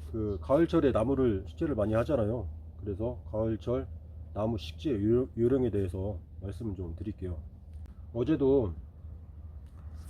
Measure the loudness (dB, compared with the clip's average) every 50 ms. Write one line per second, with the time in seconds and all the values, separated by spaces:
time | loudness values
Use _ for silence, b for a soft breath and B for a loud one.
0 | -8 -6 -4 -2 -2 0 -2 -2 2 4 6 6 6 6 6 6 6 6 6 4
1 | 4 4 4 4 4 4 4 2 0 -6 -4 -2 -2 0 2 2 2 4 4 4
2 | 4 4 2 2 2 2 0 -2 -4 -6 -8 -10 -12 -14 -12 -8 -6 -6 -4 -2
3 | -2 -2 -4 -4 -8 -6 -2 0 0 0 0 -2 -2 0 0 0 -2 -4 -8 -12
4 | -12 -12 -12 -12 -12 -8 -4 -2 0 0 0 -2 -4 -8 -8 -4 -2 0 2 2
5 | 4 4 4 4 4 2 0 2 4 4 4 4 4 2 2 2 0 0 0 -2
6 | -4 -4 -4 -6 -10 -12 -12 -10 -8 -8 -8 -6 -6 -4 -4 -4 -6 -6 -6 -6
7 | -8 -8 -8 -6 -6 -6 -6 -6 -8 -10 -14 -16 -16 -14 B B B B B B
8 | B B -2 0 2 2 4 4 6 6 6 6 6 4 0 -4 -10 -14 -14 -16
9 | -14 -14 -14 -14 -14 -14 -14 -14 -14 -14 -14 -14 -14 -16 -16 -14 -14 -12 B B
10 | B B